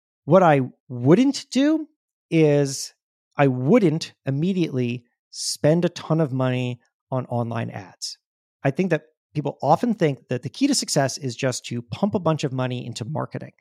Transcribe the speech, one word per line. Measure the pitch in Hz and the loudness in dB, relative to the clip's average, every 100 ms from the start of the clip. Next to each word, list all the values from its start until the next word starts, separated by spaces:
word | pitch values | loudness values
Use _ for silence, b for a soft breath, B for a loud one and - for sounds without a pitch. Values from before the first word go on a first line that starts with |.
| _ _ - | _ _ 2
What | 180 | 6
I | 175 143 123 - _ | 6 4 0 -8 _
wouldn't | 123 127 185 269 262 - | -2 4 6 4 0 -4
do | 247 285 320 302 _ _ _ _ | 0 2 0 -4 _ _ _ _
is | 165 151 143 139 135 - _ _ _ _ - | 2 4 4 0 -4 -12 _ _ _ _ 2
I | 143 | 2
wouldn't | 127 131 240 180 160 - _ - | 2 4 4 4 0 -6 _ -6
immediately | 139 175 185 160 131 123 123 - _ _ | -2 -2 0 -2 -2 -4 -6 -12 _ _
spend | - - - 147 170 170 | -10 -8 0 2 2 0
a | |
ton | - - 160 | -4 -2 0
of | 147 | 0
money | 131 131 127 123 123 _ _ _ | 0 0 0 -4 -6 _ _ _
on | 131 123 | -6 -4
online | 120 117 117 117 | -4 -4 -6 -8
ads. | 117 92 - - - _ _ _ _ | -10 -16 -14 -14 -14 _ _ _ _
I | 139 | -4
think | 135 185 | -2 -2
that | 202 - _ _ | -2 -4 _ _
people | 151 139 - | -6 -6 -4
often | 135 160 240 214 | 0 2 2 0
think | 156 131 _ | 0 0 _
that | 123 | -6
the | 139 | -6
key | - 277 | -2 0
to | 254 | 0
success | - 151 131 - | 0 0 0 -2
is | 135 117 | -8 -4
just | 135 120 - | -4 -4 -8
to | 120 | -10
pump | - - 202 | -8 -4 -2
a | 202 | 0
bunch | 165 151 | -2 -2
of | 139 | -2
money | 131 127 123 127 | -4 -4 -6 -8
into | 113 117 | -10 -8
marketing. | 151 131 - - _ | -6 -6 -10 -14 _